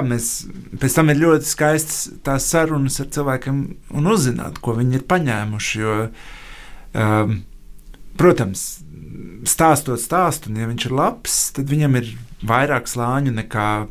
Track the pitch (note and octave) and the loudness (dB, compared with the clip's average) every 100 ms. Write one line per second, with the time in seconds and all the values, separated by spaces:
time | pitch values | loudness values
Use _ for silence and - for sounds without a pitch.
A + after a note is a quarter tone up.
0 | C3 A#2+ A#2 - - - - F#2+ C3+ E3 | 4 0 -2 -6 -8 -14 -12 -2 0 4
1 | D#3 D3 E3 D#3 D#3 - D3+ D#3 D#3 - | 4 6 6 6 4 0 2 2 0 -6
2 | - - - C3+ C3+ E3 D#3+ D3+ C3+ C3+ | -8 -8 -2 0 2 2 2 2 0 -2
3 | C3+ - C#3+ C3 C3+ C#3 C3+ - - D3 | -4 -2 0 0 -2 -2 -4 -8 -6 0
4 | D#3 A3 C3 A#2 - - - A2+ B2+ C3 | 4 4 2 0 -6 -6 -2 2 2 2
5 | - F3+ D3 A2 G#2+ G#2+ - A2 A2 G#2+ | 2 0 2 0 -2 -4 -4 -2 0 0
6 | A2 - - - - - - - - - | -2 -8 -18 -18 -18 -18 -16 -16 -6 0
7 | G#2+ G#2+ G#2+ G#2 - - - - - - | 2 4 2 -2 -6 -18 -18 -18 -18 -18
8 | - - F3+ A#2+ G#2 F#2 - - - D#2 | -16 4 4 4 0 -2 -8 -12 -16 -16
9 | D2+ - - F#2+ - - E3 D3+ - A#2+ | -14 -14 -14 -8 -2 4 6 4 2 -4
10 | - E3+ F3 - - G#2+ A2+ A#2 - C3 | 0 2 2 0 -6 -4 -4 -4 -2 0
11 | F3+ A#3+ - - - - C#3 D3+ D3 B2+ | 0 -2 -4 -2 -2 -2 0 2 4 2
12 | A2+ G#2+ - - G#2+ A#2 D3 C3 - B2 | 0 -10 -14 -10 0 2 4 0 -2 -4
13 | A#2+ C3+ C#3 A2 G#2+ A2 G#2 G#2+ G#2 | 0 0 0 -2 -4 -2 0 0 -4